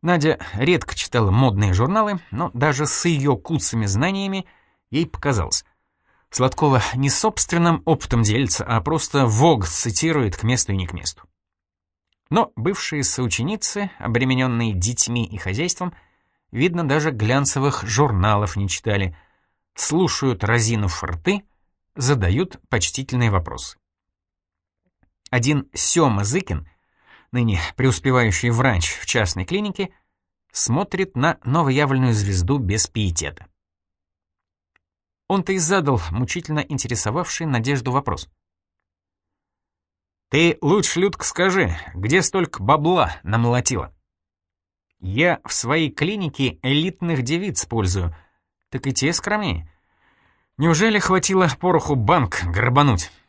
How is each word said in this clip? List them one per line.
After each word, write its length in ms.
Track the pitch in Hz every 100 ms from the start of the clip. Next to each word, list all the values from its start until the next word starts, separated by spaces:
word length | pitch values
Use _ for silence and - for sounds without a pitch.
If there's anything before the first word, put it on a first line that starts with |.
Надя 360 | 170 175 151 147 -
редко 400 | 104 139 180 -
читала 360 | - - 123 104
модные 420 | 101 131 101 104
журналы, 480 | 92 127 208 214 196 -
но 200 | 101 175
даже 340 | 123 147 143 147
с 200 | - 175
ее 300 | 160 139 120
куцами 500 | - 160 - 117 104
знаниями 600 | 101 160 196 196 196 185 _ _ _ _
ей 160 | 143 165
показалось. 580 | - 143 120 73 - - _ _ _ _ _ _
Сладкова 540 | - 127 - 147 131 -
не 140 | 120 139
собственным 720 | 127 220 - - 170 170 160 -
опытом 360 | 160 - 117
делится, 420 | 107 107 135 -
а 160 | - 113
просто 420 | 120 156 - 143
Vogue 400 | 127 107 156 135
цитирует 720 | 90 - 117 98 160 156 117 90
к 60 |
месту 300 | 107 123 -
и 40 | 110
не 100 | 90
к 60 |
месту. 300 | 85 - - - _ _ _ _ _ _ _ _ _ _
Но 240 | 170 226 -
бывшие 460 | 117 196 - 151
соученицы, 880 | 131 - 123 - 127 214 - 208 202 -
обремененные 760 | - 117 131 127 131 117 117
детьми 500 | 95 90 120 - 120
и 140 | 113 101
хозяйством, 560 | 92 98 170 - 180 - _ _ _ _ _
видно, 360 | 107 160 175 160
даже 240 | 143 151
глянцевых 720 | 123 107 131 139 - 139 -
журналов 720 | 101 107 143 101 98 104 104 -
не 120 | 98
читали, 480 | - - 101 95 82 _ _ _ _ _
слушают, 720 | - - 156 185 - 135 113
разинув 580 | 107 117 113 117 101 -
рты, 420 | - 87 - 202 - _ _ _ _ -
задают 640 | 131 139 90 104 185 - _
почтительные 640 | 120 - - 135 127 117
вопросы. 480 | 98 82 60 - - _ _ _ _ _ _ _ _ _ _ _ _ _ _ -
Один 400 | 127 120 147 -
Сема 520 | - - 180 151 101
Зыкин — 440 | 101 147 - 78 76 _ _ _ _ - _
ныне 300 | 123 117 90 - -
преуспевающий 760 | 131 113 135 127 117 95 120
врач 480 | 117 131 87 80 -
в 60 | -
частной 380 | 123 101 -
клинике, 480 | 92 190 208 185 185 _ _ _ _ _ _
смотрит 640 | - - 123 196 180 190 -
на 220 | 143 165
новоявленную 680 | 120 147 147 131 147 135 127
звезду 440 | 107 98 92 90 139
без 280 | 101 107 -
пиетета. 600 | - 101 82 71 71 - _ _ _ _ _ _ _ _ _ _ _ _ _ _ _ _ _ _
Он-то 240 | 196 180
и 60 | 190
задал 420 | 160 196 143 127 -
мучительно 500 | 90 123 175 165 151
интересовавший 840 | - 135 117 117 - 131 175 - 165
Надежду 440 | 127 117 139 120
вопрос. 380 | 127 139 82 - _ _ _ _ _ _ _ _ _ _ _ _ _ _ _ _ _ _ _ _
«Ты 280 | 139 170 -
лучше, 400 | 143 196 - -
Людка, 240 | 196 -
скажи, 520 | - - 185 185 127 80 -
где 280 | 82 101 165
столько 400 | - 196 175 -
бабла 580 | 98 147 151 180 104 -
намолотила? 720 | - 110 117 120 127 117 65 _ _ _ _ _ _ _ _ _ _ _
Я 400 | 92 104 175 165
в 80 | -
своей 380 | - 117 156 156
клинике 680 | - 156 214 175 - 135 -
элитных 600 | 127 139 170 175 175 156
девиц 420 | 123 165 202 - -
пользую, 500 | 117 95 95 87 80 _ _ _ _ _
так 180 | 131 139
и 60 |
те 200 | 127 135
скромнее. 580 | 170 - 208 196 82 80 _ _ _ _ _ _ _ _ -
Неужели 440 | 156 160 220 208
хватило 480 | - 185 - 190 180 127
пороху 380 | 180 170 - 139
банк 460 | 107 170 123 -
грабануть? 680 | 90 87 113 127 143 98 - -